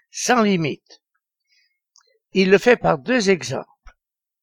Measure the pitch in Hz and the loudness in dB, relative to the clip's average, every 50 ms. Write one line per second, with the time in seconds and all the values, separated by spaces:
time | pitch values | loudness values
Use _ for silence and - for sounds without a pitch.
0 | _ _ _ - - - 247 240 220 208 196 170 151 139 - - _ _ - _ | _ _ _ -10 -4 -2 0 0 2 0 0 0 -2 -4 -6 -8 _ _ -20 _
1 | _ _ _ _ _ _ _ _ _ _ _ _ _ _ _ _ _ _ _ - | _ _ _ _ _ _ _ _ _ _ _ _ _ _ _ _ _ _ _ -20
2 | _ _ _ _ _ _ - 185 190 185 196 190 - 240 240 - - 170 165 143 | _ _ _ _ _ _ -2 0 2 4 4 4 4 2 2 2 2 -2 -2 -2
3 | 127 180 254 254 196 190 196 160 127 - 131 113 - - _ _ _ - - _ | -4 -4 -2 -2 0 0 -2 -2 -2 -8 -10 -10 -10 -14 _ _ _ -20 -20 _
4 | _ _ _ _ _ _ _ _ | _ _ _ _ _ _ _ _